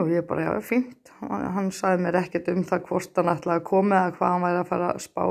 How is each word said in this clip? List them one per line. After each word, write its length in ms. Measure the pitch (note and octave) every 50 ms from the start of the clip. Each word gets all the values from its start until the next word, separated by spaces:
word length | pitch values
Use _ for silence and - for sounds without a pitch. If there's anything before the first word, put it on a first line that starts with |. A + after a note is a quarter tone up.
| F3+ D#3+ E3+
ég 120 | E3+ E3
bara, 160 | E3 - - D#3+
„Já, 180 | E3 - A3
fínt.“ 520 | - - A3+ B3+ B3+ B3 - - - - - - -
Og 80 | -
hann 400 | G3+ G3+ - - F3+ G3+ G3 F#3
sagði 320 | F#3 - - F#3+ F#3 F3 F3+
mér 200 | F3 E3+ F#3 F#3
ekkert 260 | - - E3+ E3+ F3
um 160 | F3 F#3 E3+
það 220 | - F#3 E3+ - -
hvort 280 | F#3 F#3 F3+ - -
hann 180 | F#3 E3+ F3 F3
ætlaði 240 | D3 - F3+ E3+ E3+
að 40 | E3
koma 320 | - G3 F#3+ G3 G#3 G3
eða 200 | F#3+ F#3 F3+ E3+
hvað 160 | - F#3 F3+ F3+
hann 100 | F3+ F3+
væri 160 | F3 F3 F3+
að 100 | F3+ F3+
fara 240 | F#3 F3+ F3 F3 -
að 100 | - -
spá 200 | - - F#3 F3+ F#3